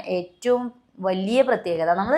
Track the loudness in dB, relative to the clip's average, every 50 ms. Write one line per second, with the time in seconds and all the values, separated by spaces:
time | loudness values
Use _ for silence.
0 | -6 -4 -4 -4 -4 -6 _ _ 0 0 0 0 0 -6 -12 _ _ _ _ -6
1 | -4 -2 -2 -2 -2 0 2 2 4 4 2 -2 0 -4 -2 0 2 0 2 0
2 | 0 0 0